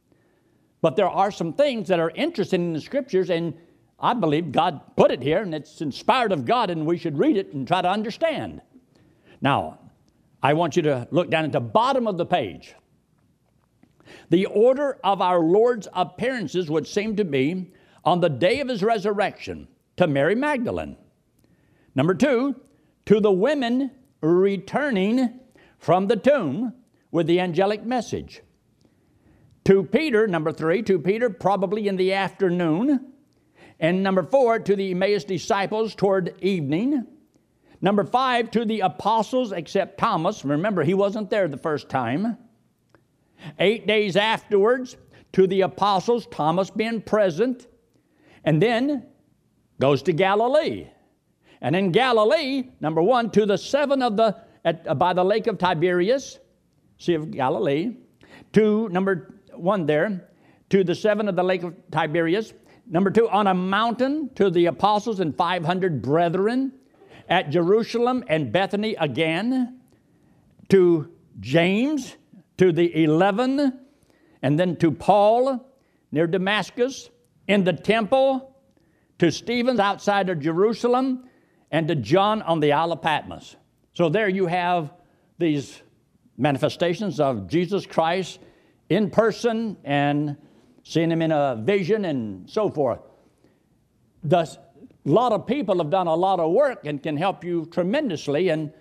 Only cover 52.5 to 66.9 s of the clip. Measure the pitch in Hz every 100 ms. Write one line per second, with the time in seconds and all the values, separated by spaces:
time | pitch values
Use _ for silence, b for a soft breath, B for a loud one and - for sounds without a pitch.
52.5 | 277 254 - 151 160 185 247 233 202 214
53.5 | 190 - 277 285 277 247 208 220 - B
54.5 | B 170 165 - 147 180 180 185 220 220
55.5 | 185 180 170 180 180 185 269 - - _
56.5 | _ _ _ _ _ - 160 160 - 131
57.5 | 175 170 143 220 220 - _ B B B
58.5 | 202 214 214 226 175 190 180 - - _
59.5 | - 170 208 151 151 208 185 - b b
60.5 | b b 196 175 165 214 208 208 180 185
61.5 | 185 175 - - 160 160 165 165 196 220
62.5 | - b b b 180 190 214 226 190 202
63.5 | 185 185 196 233 233 262 302 269 - 196
64.5 | 175 170 - 202 208 233 196 165 127 170
65.5 | 180 156 185 185 139 117 160 170 185 208
66.5 | 247 269 - _